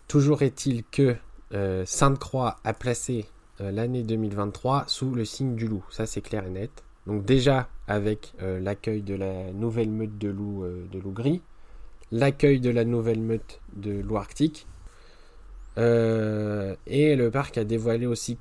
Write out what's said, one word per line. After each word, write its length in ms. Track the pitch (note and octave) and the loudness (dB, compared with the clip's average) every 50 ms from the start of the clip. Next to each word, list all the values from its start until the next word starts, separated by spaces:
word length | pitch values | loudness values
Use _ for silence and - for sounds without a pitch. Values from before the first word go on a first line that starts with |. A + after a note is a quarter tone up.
| - - | -8 0
toujours 340 | - D3 C#3 C#3+ D3+ C#3 | 2 4 4 4 4 4
est-il 420 | C#3+ B2+ - - - C#3 B2 A#2 A2 | 2 0 0 -2 -2 -2 -2 -2 -4
que, 320 | - - - C#3 B2+ A#2+ - - - - - - - | -4 2 4 4 4 4 0 -6 -14 -18 -20 -14 -6
euh, 320 | A2+ G2+ G2 F#2+ F#2 F#2 F#2 | -4 -2 0 0 0 -2 -2
Sainte-Croix 720 | - - - C#3+ C#3 C3+ C#3 - - - C3 B2+ A2 - - - | -4 0 4 4 4 4 2 -2 -4 -2 0 0 0 -2 -2 -4
a 80 | A2 | -4
placé, 540 | A2 - - B2+ A#2 - - - B2 A2+ G#2 - - - - - - - | -4 -2 -2 -2 -2 -2 -2 -4 -4 -4 -4 -8 -14 -20 -20 -20 -12 -8
euh, 100 | G2 G2 | -6 -4
l'année 320 | G2 G#2+ A2+ B2 B2+ B2 | -2 -2 -2 -2 -2 -2
deux 140 | A2+ A2 A2 | 0 0 0
mille 180 | A2 A2 G#2 G2+ | 0 0 0 -2
vingt-trois 500 | G#2 G2+ G#2 G2 - - B2+ C#3 C#3+ C#3 - | -2 -2 -4 -4 -2 0 2 2 2 0 -2
sous 260 | - - C3 C3 B2+ | -4 -2 -2 -2 0
le 100 | A#2+ A2 | -2 -2
signe 300 | G#2+ - - C#3 C3 A#2+ | -4 -2 -2 -2 -2 0
du 140 | A2 A2+ A2 | -2 -2 -2
loup. 160 | A2 F#2+ - - | -2 -4 -6 -8
Ça, 160 | - - A2 | -6 -6 -6
c'est 140 | G#2+ - G#2 | -4 -4 -8
clair 240 | - - - G#2 F#2+ | -6 -4 -6 -6 -4
et 40 | F#2 | -6
net. 340 | F#2 F#2 G#2 B2 - - - - - _ - | -6 -6 -8 -8 -10 -16 -20 -20 -20 _ -6
Donc 180 | - G#2+ G#2 F#2+ | -4 -4 -2 2
déjà, 440 | G2+ C3+ C3 B2 C#3+ C3+ C3 B2 - - - - | 4 4 6 6 6 4 4 0 -4 -8 -12 -4
avec, 480 | - G#2 G#2 G2+ G#2+ G#2+ - - - - - | -2 0 0 2 0 -2 -2 -6 -12 -12 -6
euh, 160 | F#2 F#2+ F#2 F#2 | -4 -4 -4 -2
l'accueil 440 | F#2 G2 G2+ - - A2+ G#2+ G#2+ | -2 -4 -4 -4 -4 -4 -4 -2
de 120 | G2+ G2 G2 | -4 -4 -4
la 380 | F#2+ F#2+ F#2+ F#2+ F#2 F#2+ F#2 | -2 -2 -4 -4 -6 -8 -8
nouvelle 380 | F#2 G2+ A2+ A#2 A2 A#2+ A2+ A2 | -6 -4 -2 -2 0 0 0 0
meute 280 | G#2+ A2 A2 G#2+ G#2 G2+ | 0 -2 -4 -4 -4 -4
de 100 | G#2 G2+ | -4 -2
loups, 360 | G2 G2 G#2 G#2 G2+ G2 F#2 | -2 -2 -4 -4 -4 -4 -6
euh, 220 | F2+ F2+ F2+ F2+ F#2 | -6 -6 -8 -10 -10
de 80 | F#2+ F#2+ | -10 -8
loups 140 | F#2 G2 | -8 -8
gris, 280 | F#2+ A2 A#2 C#3 E3+ F3+ - - - - - - - - - - - - - - | -6 -2 0 0 0 0 -2 -10 -18 -20 -18 -18 -16 -16 -16 -16 -16 -18 -10 -4
l'accueil 480 | A2+ A#2 C3+ C#3 C#3 - - C#3+ C#3 C3 | 0 2 2 2 4 6 6 6 6 6
de 120 | B2 B2 | 4 2
la 140 | A#2 A#2+ A2+ | 4 4 4
nouvelle 360 | A#2 A#2+ A#2 A2+ A#2 A2+ A2 | 4 2 2 2 2 0 0
meute 400 | A2+ A2+ A2+ G#2+ - - - - - - - | 0 0 -2 -2 -2 -8 -16 -18 -18 -16 -14
de 260 | G2+ G2+ G#2 G2+ G2+ | -8 -6 -4 -4 -4
loups 160 | G2+ G#2 A2 | -2 -2 -2
arctiques. 500 | G#2 G2 - - - D3 D#3+ D3+ - - - - - - - - - - - - - - - - - - - - - - - - G#2+ | -2 -4 -6 0 2 2 2 2 -4 -12 -18 -18 -18 -18 -20 -20 -20 -20 -20 -20 -20 -20 -20 -20 -20 -20 -18 -18 -16 -16 -8 -2 2
Euh, 960 | A#2 A#2 A#2 A#2 A2+ A2+ A2+ A2 A2 G#2+ G#2+ G#2+ G#2+ G#2 G#2 G#2 G2 G2 F#2 - - | 4 6 6 6 6 4 4 2 2 0 0 0 0 -2 -2 -2 -2 -4 -6 -8 -8
et 280 | - - C#3 D3+ D3+ D3 | -2 2 4 6 6 6
le 160 | C3 A#2+ A2+ | 6 4 4
parc 280 | A2 C#3 C#3 - - A#2+ | 2 0 -2 0 -2 -2
a 60 | G#2+ | 0
dévoilé 420 | G#2 A2+ A2+ A2 A#2 A2+ A#2 B2 | 2 0 2 2 2 2 2 2
aussi 320 | B2 A#2 - - - A#2 - | 0 -2 -2 -2 -6 -6 -8